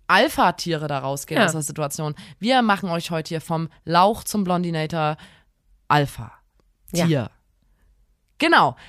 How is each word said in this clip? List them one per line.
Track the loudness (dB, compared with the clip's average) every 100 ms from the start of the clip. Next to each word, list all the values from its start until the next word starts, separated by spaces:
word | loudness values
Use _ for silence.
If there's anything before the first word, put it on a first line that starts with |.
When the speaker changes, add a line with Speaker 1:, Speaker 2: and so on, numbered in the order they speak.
| 2
Speaker 1:
Alpha-Tiere | 4 4 2 0 0 -4 -4 -4
da | -6
rausgehen | -6 -8 -4 0
Speaker 2:
Ja. | 0
Speaker 1:
aus |
der | 0
Situation. | -6 -6 -6 -6 -8 -8 -16 -6
Wir | 0 2
machen | 2 0 -2
euch | -6 -4
heute | -6 -6
hier | -8
vom | -6 -6 -6 -10 0
Lauch | 4 4 2 -4
zum | -4
Blondinator | 0 -2 -2 -4 -4 -2 -2 -4 -12 _ _ _ _ _ 0
Alpha-Tier. | 2 2 -4 -16 -20 _ _ _ _ -6 0 2
Speaker 2:
Ja. | 0 -2 -12 _ _ _ _ _ _ _ _ _ -4
Speaker 1:
Genau. | 4 4 4 0